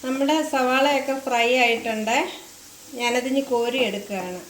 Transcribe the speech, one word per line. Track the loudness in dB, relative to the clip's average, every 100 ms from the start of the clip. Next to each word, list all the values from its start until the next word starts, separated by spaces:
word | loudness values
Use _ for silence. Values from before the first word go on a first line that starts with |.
നമ്മുടെ | -4 0 2 2 2
സവാളയൊക്കെ | 0 2 4 4 2 0 -4 -2
ഫ്രൈ | 2 4 4
ആയിട്ടുണ്ട്, | 4 2 -2 -4 0 0 -2 -8 -18 -20 -20 -20 -14 -4
ഞാനതിനി | -2 0 0 0 0
കോരി | 0 0 0 0
എടുക്കുകയാണ്. | -2 -6 -8 -6 -10 -12